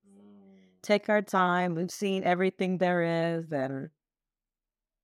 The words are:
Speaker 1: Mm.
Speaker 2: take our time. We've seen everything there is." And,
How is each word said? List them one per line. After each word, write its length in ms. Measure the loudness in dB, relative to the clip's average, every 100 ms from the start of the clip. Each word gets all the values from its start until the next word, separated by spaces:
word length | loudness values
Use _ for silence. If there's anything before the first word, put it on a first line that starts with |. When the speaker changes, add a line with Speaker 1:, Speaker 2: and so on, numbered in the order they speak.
Speaker 1:
Mm. 800 | _ -20 -20 -20 -20 -20 _ _
Speaker 2:
take 260 | 0 0 2
our 140 | 0
time. 540 | 2 2 2 2 0 -2
We've 160 | -4
seen 320 | -4 -4 -2
everything 540 | 0 2 0 0 -2 0
there 580 | 2 2 2 0 0 -2
is." 140 | -4
And, 380 | -4 -4 -6 -10 _ _ _ _ _ _ _ _ _ _ _